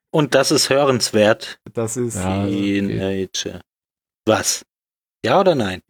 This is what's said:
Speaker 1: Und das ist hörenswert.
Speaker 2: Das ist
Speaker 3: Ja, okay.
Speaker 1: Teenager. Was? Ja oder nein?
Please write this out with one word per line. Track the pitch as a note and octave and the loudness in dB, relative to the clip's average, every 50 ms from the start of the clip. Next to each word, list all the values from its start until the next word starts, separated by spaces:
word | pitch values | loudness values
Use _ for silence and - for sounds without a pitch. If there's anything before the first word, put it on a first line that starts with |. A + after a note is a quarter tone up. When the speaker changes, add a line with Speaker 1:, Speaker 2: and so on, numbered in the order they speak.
| _ _ | _ _
Speaker 1:
Und | - E3 D3+ C3 - | 0 0 0 2 2
das | C3+ C#3 - | 2 2 2
ist | A2+ - - - | 2 0 2 2
hörenswert. | C3 C#3 C#3+ C#3 C3 A2+ - - - G#2+ G#2+ G#2 A#2 - - - - - _ - - | 2 2 4 2 2 0 0 0 2 4 4 4 4 2 -2 -12 -16 -18 _ -12 -8
Speaker 2:
Das | A#2+ A2+ A2 - B2 | -6 -6 -6 -4 -4
ist | B2 A#2+ A2+ | -6 -4 -4
Speaker 3:
Ja, | G#2 F#2 F#2 F#2+ G2 G2+ | -4 -4 -2 -2 -2 -2
okay. | G2+ G2+ G2 G2+ G2+ G2+ G2+ | -2 -2 -2 -2 -2 0 0
Speaker 1:
Teenager. | G2+ G2+ G#2 - F#2+ G2 G2 F#2+ F#2+ F#2 - - - F#2+ F#2 F#2 - _ _ _ _ _ _ _ _ _ _ _ _ | -2 -2 -2 -2 -2 -2 -2 -2 -4 -4 -6 -8 -8 -8 -10 -12 -18 _ _ _ _ _ _ _ _ _ _ _ _
Was? | G#2+ G#2+ G2 - - - - - _ _ _ _ _ _ _ _ _ _ _ - | 0 0 2 0 -4 -6 -6 -10 _ _ _ _ _ _ _ _ _ _ _ -2
Ja | A2 C3+ F3+ | 2 2 4
oder | G3 F#3+ E3 | 4 4 2
nein? | C#3 A2 F#2+ F2+ F2 - _ | 2 0 -2 -4 -8 -8 _